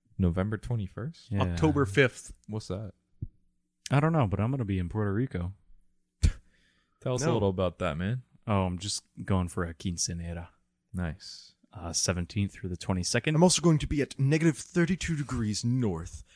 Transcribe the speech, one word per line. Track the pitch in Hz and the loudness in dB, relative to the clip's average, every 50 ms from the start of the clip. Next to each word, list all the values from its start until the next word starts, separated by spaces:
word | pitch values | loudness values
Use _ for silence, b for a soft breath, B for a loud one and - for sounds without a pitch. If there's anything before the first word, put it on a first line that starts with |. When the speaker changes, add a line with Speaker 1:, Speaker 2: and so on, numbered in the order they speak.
| _ _ _ | _ _ _
Speaker 1:
November | - 95 87 82 92 95 107 110 | 2 2 4 4 2 0 0 -2
twenty-first? | - - - 120 113 98 90 - - 110 156 165 - - - | -6 -4 -4 -4 -4 -4 -6 -8 -8 -8 -8 -10 -12 -10 -4
Speaker 2:
Yeah. | 110 98 92 | 0 0 0
Speaker 3:
October | 90 85 85 160 160 147 143 139 | 0 2 2 2 4 4 4 2
fifth. | 98 98 139 135 120 - - - - - - _ | 2 4 4 4 4 2 -4 -14 -18 -20 -20 _
Speaker 1:
What's | - 107 110 - - | -10 -10 -8 -6 -6
that? | 90 101 113 95 - _ _ _ _ _ - - - _ _ _ _ _ _ _ _ _ _ - | -8 -6 -6 -10 -14 _ _ _ _ _ -12 -12 -12 _ _ _ _ _ _ _ _ _ _ 0
Speaker 2:
I | 127 143 | 2 2
don't | 147 160 165 | 4 4 4
know, | 156 123 | 2 2
but | 95 98 95 | 2 2 0
I'm | 104 117 | 0 0
gonna | 139 135 120 | 0 -2 -2
be | 98 98 92 | -2 0 -2
in | 90 | -2
Puerto | 82 80 110 107 101 98 | -2 -2 -2 0 0 0
Rico. | 107 131 131 - 90 87 87 101 - _ _ - - _ _ _ _ _ _ _ _ - - b b b b b b b b b b b b b _ | 0 -2 -2 -2 -4 -4 -4 -6 -10 _ _ -20 -20 _ _ _ _ _ _ _ _ 2 2 b b b b b b b b b b b b b _
Speaker 1:
Tell | - 131 127 | -4 -4 -2
us | 123 139 | 0 0
Speaker 4:
No. | 165 | 0
Speaker 1:
a | 165 | 2
little | 113 104 98 | 2 2 2
about | 95 92 92 90 85 - | 2 2 0 -2 -2 -2
that, | 92 87 71 | -4 -4 -2
man. | 80 90 101 120 127 - _ _ _ _ | -2 -2 -2 -4 -4 -6 _ _ _ _
Speaker 2:
Oh, | - 104 98 95 | 0 2 2 2
I'm | 90 90 | 0 -2
just | 87 98 104 - - - _ _ - 92 | -4 -6 -6 -6 -8 -8 _ _ -14 -2
going | - 101 92 90 85 | 0 0 0 0 0
for | - - 87 | -2 -4 -4
a | 85 82 | -4 -6
quinceañera. | - - 98 85 82 - - 85 85 85 85 85 85 85 - _ _ _ _ _ _ _ _ - | -6 -6 -4 -4 -2 -4 -4 -4 -6 -8 -8 -8 -10 -10 -14 _ _ _ _ _ _ _ _ -6
Speaker 1:
Nice. | 92 90 82 76 - - - - - - - _ _ _ _ - | -4 -4 -4 -6 -8 -14 -18 -18 -18 -20 -20 _ _ _ _ -16
Speaker 2:
Uh, | - 85 85 | -12 -10 -6
seventeenth | 82 - - - 92 90 87 - - 104 101 95 - | -2 0 0 0 0 -2 -4 -4 -2 -2 -2 -2 -4
through | - - 92 | -8 -8 -8
the | 90 | -8
twenty-second. | - - - 95 92 87 - - 120 - 156 156 | -6 -4 -2 -2 -2 0 0 0 0 0 2 4
Speaker 4:
I'm | 151 175 | 6 6
also | 185 - 147 | 6 6 4
going | 147 170 160 147 | 4 4 4 4
to | - | 2
be | - 156 143 | 0 0 -2
at | 131 - - | -2 -2 -2
negative | - 135 135 151 160 160 165 139 | 0 2 2 2 4 4 2 2
thirty-two | - - - - 180 170 151 190 - - - 165 | 2 -8 -4 0 2 2 2 2 -2 -2 -4 -2
degrees | 143 147 113 131 120 113 104 104 - - | -4 -4 -4 -2 -2 0 0 -2 0 0
north. | 120 123 131 123 104 87 80 85 - - - - b b | 0 2 2 2 0 0 -2 -6 -8 -12 -14 -16 b b